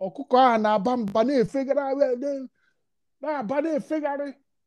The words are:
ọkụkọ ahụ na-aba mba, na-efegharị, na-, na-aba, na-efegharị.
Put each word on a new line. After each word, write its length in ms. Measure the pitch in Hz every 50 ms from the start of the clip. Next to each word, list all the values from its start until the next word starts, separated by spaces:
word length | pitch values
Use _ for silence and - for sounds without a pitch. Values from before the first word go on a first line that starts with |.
ọkụkọ 380 | 190 190 160 - 269 - - 247
ahụ 240 | 262 254 233 220
na-aba 360 | 214 214 214 214 185 247 254 247
mba, 260 | 226 196 - 220 226
na-efegharị, 920 | 247 294 262 226 - - 277 269 254 277 285 277 269 269 277 285 262 247 240
na-, 280 | 262 285 277 269 262 254 - _ _ _ _ _ _ _ _ _ _ _ _ _
na-aba, 400 | 269 294 302 285 233 190 269 294
na-efegharị. 720 | 285 330 311 269 - - 311 311 294 285 285 277 285 285 262 - _ _ _ _ _